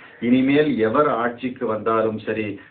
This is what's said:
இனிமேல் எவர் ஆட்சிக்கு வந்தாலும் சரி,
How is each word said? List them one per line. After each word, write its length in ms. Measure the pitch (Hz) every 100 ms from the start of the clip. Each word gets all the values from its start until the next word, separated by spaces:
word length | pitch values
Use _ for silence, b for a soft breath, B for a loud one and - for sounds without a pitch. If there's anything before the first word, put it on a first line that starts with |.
| B B
இனிமேல் 580 | 117 127 135 143 151 113
எவர் 300 | 110 131 147
ஆட்சிக்கு 580 | 117 117 117 127 - 113
வந்தாலும் 540 | 107 110 113 110 107
சரி, 400 | 113 110 104 98 B